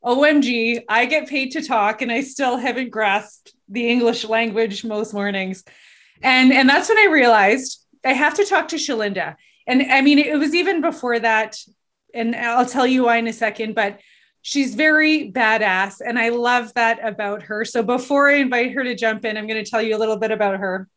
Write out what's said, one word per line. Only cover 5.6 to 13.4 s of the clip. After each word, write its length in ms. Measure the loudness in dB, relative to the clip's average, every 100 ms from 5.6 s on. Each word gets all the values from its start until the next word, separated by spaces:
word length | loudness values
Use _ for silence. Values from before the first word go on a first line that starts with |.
| _ _ _ _ _ _
And, 320 | 2 4 6
and 160 | 6 6
that's 180 | 4 4
when 100 | 4
I 120 | 4
realized 760 | 6 6 6 4 2 -4 -12 _ _ -2
I 80 |
have 220 | 0 0 0
to 100 | 2
talk 240 | 0 -2
to 80 | -6
Shalinda. 580 | -4 -4 -4 -4 -8 -10 _ _ -2
And 240 | 0 2
I 80 | 4
mean, 180 | 6 4
it 220 | 4 0
was 160 | 0 0
even 240 | 0 0
before 400 | -2 -4 -4 0
that, 380 | 2 0 -2 -8 -20 _ _ _ _
and 200 | -6 -4
I'll 320 | -4 -2 0 0
tell 220 | 0 2
you 160 | 2
why 140 | 2 0
in 100 | -2
a 60 |
second, 420 | -4